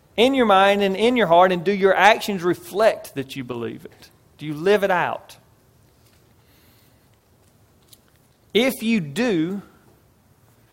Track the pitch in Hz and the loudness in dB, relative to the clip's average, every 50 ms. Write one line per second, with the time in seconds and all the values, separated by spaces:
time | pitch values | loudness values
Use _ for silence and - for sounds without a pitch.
0 | _ _ - - 233 262 269 262 240 208 196 190 196 202 202 202 202 196 190 190 | _ _ -2 0 2 2 2 2 2 4 4 4 4 4 2 2 0 -2 -2 0
1 | 214 240 254 240 208 165 170 175 185 185 180 175 156 185 208 190 190 190 180 - | 0 0 2 2 2 4 6 6 6 4 2 0 -2 -2 -2 0 2 2 2 4
2 | 185 208 226 - - - 202 185 165 180 170 - - - - 202 226 214 - - | 4 4 4 2 -2 -6 -6 -4 -2 -4 -4 -4 -6 -8 -2 0 0 0 0 -2
3 | - - - 139 131 135 - 139 127 127 127 120 117 113 120 127 - - - - | -8 -14 -12 -12 -12 -10 -10 -12 -12 -10 -10 -10 -10 -10 -12 -12 -18 -20 -20 -20
4 | - - _ _ _ _ _ - 147 156 151 147 165 196 208 202 196 190 185 175 | -20 -20 _ _ _ _ _ -16 -12 -12 -8 -4 0 0 2 2 2 0 0 0
5 | 151 123 113 - - - - _ _ _ _ _ _ _ _ _ _ _ _ _ | -2 -4 -6 -8 -12 -18 -20 _ _ _ _ _ _ _ _ _ _ _ _ _
6 | _ _ _ _ _ _ _ _ _ _ _ _ _ _ _ _ _ _ _ _ | _ _ _ _ _ _ _ _ _ _ _ _ _ _ _ _ _ _ _ _
7 | _ _ _ _ _ _ _ _ _ _ _ _ _ _ _ _ _ _ _ - | _ _ _ _ _ _ _ _ _ _ _ _ _ _ _ _ _ _ _ -20
8 | _ _ _ _ _ _ _ _ _ _ - 202 247 269 254 - 214 226 233 214 | _ _ _ _ _ _ _ _ _ _ -2 -2 0 -2 -2 -4 -4 -2 -2 -2
9 | 160 143 135 180 247 254 196 160 156 175 196 202 - - _ _ _ _ _ _ | -4 -6 -6 -4 -4 -2 -2 -2 -2 -4 -6 -10 -12 -16 _ _ _ _ _ _
10 | _ _ _ _ _ _ _ _ _ _ _ _ _ _ | _ _ _ _ _ _ _ _ _ _ _ _ _ _